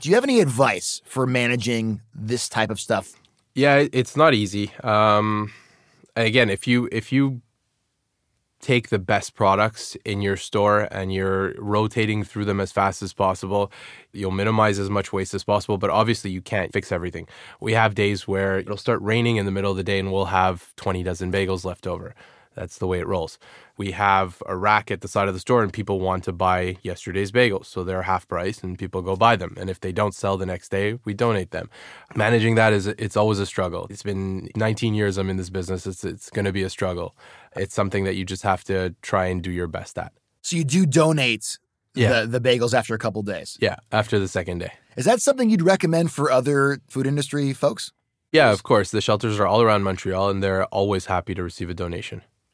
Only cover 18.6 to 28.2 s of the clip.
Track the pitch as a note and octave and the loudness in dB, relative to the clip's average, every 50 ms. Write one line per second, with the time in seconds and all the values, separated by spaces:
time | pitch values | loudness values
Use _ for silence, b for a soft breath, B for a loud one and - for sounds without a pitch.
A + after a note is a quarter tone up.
18.6 | F2+ F#2+ G#2 G2+ - - A2+ G2 G#2 G#2 A2 A#2+ A#2 A#2+ A2+ G#2+ G2 G2 F#2+ G2 | -4 -6 -8 -6 -2 -2 -2 0 0 0 0 2 2 2 2 0 0 -2 -2 -2
19.6 | G2 G2 F#2+ F#2 F2 G#2 G2 G2 F#2+ G2 F#2+ G2 F#2+ F2+ G2 F#2 F#2 F#2 F2+ F2 | -2 -2 -2 -2 -2 -2 -2 -2 -2 -2 -2 -2 -2 0 2 2 2 2 0 -4
20.6 | - - - - - G2+ F#2 F2+ F2+ F#2 F2+ - F#2 F2+ F#2 G2 G2 F#2 F#2+ F2+ | -10 -18 -14 -8 -4 -4 -4 -2 -4 -6 -6 -6 -4 -2 -2 -2 0 -2 -4 -4
21.6 | F#2 F#2 F2 - - F#2 F2 F2 F2+ - - b b b b b b b b A2+ | -6 -8 -10 -8 -8 -8 -8 -8 -10 -14 -16 b b b b b b b b -12
22.6 | F#2+ - - - G#2+ F#2 F#2 F2+ D#2 F2 F#2+ F2 D#2+ - - - B B B B | -12 -12 -8 -6 -4 -2 -2 -2 -2 -2 -4 -4 -4 -6 -10 -18 B B B B
23.6 | B B B - G2+ F#2+ E2+ G2 G2+ G2 G2 F#2+ F#2+ F2+ F2 - - - F#2+ F#2 | B B B -8 -8 -6 -2 2 4 4 4 4 2 0 -4 -10 -10 -8 -4 0
24.6 | G2 G#2 G#2+ G#2+ - - G2+ F2 - F#2+ - G#2+ G2 G2 F#2 F#2 - - B2+ A#2+ | 2 2 2 2 2 -2 -6 -6 -6 -4 0 0 0 0 -2 -2 0 2 2 2
25.6 | A2 F#2+ - G#2+ G2+ - G2 F#2 F#2 F#2 F#2 F#2 - G2+ F2+ E2+ F#2+ F#2 F#2 F2+ | 2 0 -2 -6 -4 -4 -2 -2 0 0 -2 -2 -4 -6 -4 0 2 2 2 2
26.6 | F2+ F#2 F#2 - - G2 F2 - - - F2 G2 G2+ F#2+ A2 B2 B2 A2+ G2 F#2+ | 0 -4 -6 -8 -8 -10 -10 -10 -8 -6 -4 -4 -2 0 2 4 4 4 2 -2
27.6 | - - - F#2 F2+ F2+ F#2 F#2 F2+ F#2+ F#2 F2+ | -6 -8 -8 -8 -6 -4 -4 -4 -2 0 -2 -2